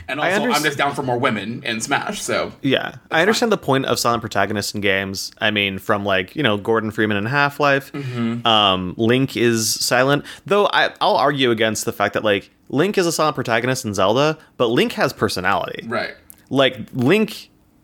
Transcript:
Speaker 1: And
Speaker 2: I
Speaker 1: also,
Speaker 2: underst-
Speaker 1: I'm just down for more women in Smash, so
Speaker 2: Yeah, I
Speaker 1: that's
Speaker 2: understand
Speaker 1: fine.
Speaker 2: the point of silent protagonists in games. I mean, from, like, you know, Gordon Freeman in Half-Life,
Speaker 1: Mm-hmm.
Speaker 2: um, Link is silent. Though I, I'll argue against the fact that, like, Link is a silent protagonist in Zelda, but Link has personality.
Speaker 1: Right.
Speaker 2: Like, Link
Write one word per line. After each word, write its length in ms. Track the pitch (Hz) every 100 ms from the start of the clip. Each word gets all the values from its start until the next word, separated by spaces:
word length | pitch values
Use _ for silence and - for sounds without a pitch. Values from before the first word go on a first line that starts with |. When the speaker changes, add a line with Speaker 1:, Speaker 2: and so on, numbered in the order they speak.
| -
Speaker 1:
And 120 | 139
Speaker 2:
I 100 | 160
Speaker 1:
also, 140 | 202 240
Speaker 2:
underst- 80 | 147
Speaker 1:
I'm 80 |
just 140 | 151 143
down 180 | 143 139
for 80 |
more 140 | 131 123
women 440 | 131 107 101 120 120
in 160 | 113
Smash, 400 | 123 127 - 208
so 320 | - 101 - -
Speaker 2:
Yeah, 180 | 139 -
I 80 | -
Speaker 1:
that's 340 | - - 160
Speaker 2:
understand 180 | 190 220 233
Speaker 1:
fine. 20 |
Speaker 2:
the 80 | 190
point 280 | - 135 131
of 140 | 117
silent 220 | 120 117
protagonists 520 | 110 98 101 107 -
in 60 | 104
games. 520 | 98 95 98 95 - -
I 100 | 110
mean, 260 | 104 98 95
from, 280 | - 104 101
like, 280 | 95 95 156
you 60 |
know, 120 | 127 104
Gordon 340 | 98 113 107
Freeman 260 | 113 107 101
in 80 | 110
Half-Life, 640 | 143 143 139 143 139 -
Speaker 1:
Mm-hmm. 560 | 143 131 120 113 117 117
Speaker 2:
um, 460 | 107 101 92 90 -
Link 400 | 113 131 135 101
is 380 | 120 113 107
silent. 500 | - - 127 135 143 - - 139
Though 220 | 202 202
I, 200 | - 127 -
I'll 160 | 175 -
argue 340 | 139 139 123
against 320 | 113 110 107
the 80 | 117
fact 220 | - 101
that, 100 | -
like, 260 | 107 101 - _ -
Link 280 | 131 196 202
is 80 | 170
a 60 |
silent 240 | 160 156 160
protagonist 480 | 127 113 123 131
in 100 | 107
Zelda, 440 | 98 95 123 151 151 - -
but 120 | 117
Link 260 | 127 233
has 180 | 220 151
personality. 720 | - 107 95 92 92 - - 113
Speaker 1:
Right. 280 | 110 90 - - - -
Speaker 2:
Like, 280 | 131 131 131 -
Link 560 | - 123 214 214 - - _ _ _